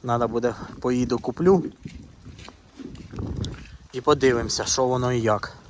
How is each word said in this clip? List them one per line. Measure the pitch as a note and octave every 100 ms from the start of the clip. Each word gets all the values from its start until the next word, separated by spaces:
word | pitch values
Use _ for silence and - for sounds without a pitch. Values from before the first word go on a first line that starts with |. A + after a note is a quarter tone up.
Надо | B2+ A#2+ A2+
буде, | A#2 A#2+ A2 - -
поїду, | B2 B2 B2 A#2+
куплю. | - - F3 F#3+ - - - - - - - - - - - - - - - - - - - - - - -
І | B2+
подивимося, | D3+ C#3+ C3 A#2+ A2+ - A#2+
що | - B2+
воно | B2+ B2
і | B2
як. | A2+ G#2 - -